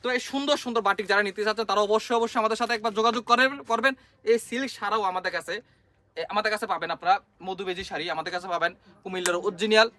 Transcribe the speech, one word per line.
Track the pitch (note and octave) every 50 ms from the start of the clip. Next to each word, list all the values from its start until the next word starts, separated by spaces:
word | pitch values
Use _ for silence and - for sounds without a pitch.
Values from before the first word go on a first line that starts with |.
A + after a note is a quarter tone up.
তো | - B3
এই | B3+ B3
সুন্দর | - - - C#4 C#4 C#4+ D4 -
সুন্দর | - B3+ A#3 A#3
বাটিক | G#3+ G3 G3 - G#3+ F#3+
যারা | G3+ G3+ G#3
নিতে | G3+ F#3 - G#3
চাচ্ছেন, | G#3+ G#3+ G#3 A3+
তারা | G3+ G3 G3+
অবশ্যই, | G#3 G3 G#3+ A3 G#3+ - B3
অবশ্যই | A#3 A3+ A#3 - B3+
আমাদের | G#3+ A3 A3 A3
সাথে | A#3+ A3 A#3+
একবার | A3+ G#3+ A#3 G#3
যোগাযোগ | G#3 A3 A#3 A3+ B3 A3
করবেন, | - A#3 A#3 B3+ C4+ C#4 C#4 C#4
করবেন। | - A3+ A#3 A#3 C4+ C4+ _ _ _ _ _ _
এই | G#3+ A3+ A#3
সিল্ক | - - A#3 A#3+ C4+ B3+
ছাড়াও | - - G#3+ G3+ G#3 A3
আমাদের | G#3 F#3+ F3+ F#3 F3+ F#3
কাছে, | F3+ E3+ D#3+ E3 F3 F3 E3 _ _ _ _ _ _ _ _ _ _
এ, | - E3 -
আমাদের | G3 G#3 G#3+ A3
কাছে | G#3+ G#3 A#3 G#3
পাবেন | F#3+ E3 E3 E3
আপনারা | E3 D3+ - F3 F#3+ G3+ _ _ _ _
মধুবেজি | F3 F#3 F#3+ F3 G3 F#3 F#3 F3 G3
শাড়ি, | - F#3+ D3 D#3 F3
আমাদের | D#3+ D#3 D#3+ F3+ F3
কাছে | F3+ F3 F#3+
পাবেন | F3 E3+ D#3+ E3+ - _ _ - - _ _
কুমিল্লার | G3 F#3 F#3 F3+ F3 F3
অরিজিনাল | F3 F3 G3+ G3 E3+ G3 G#3+ G#3+ G#3+ A3+ A3+ -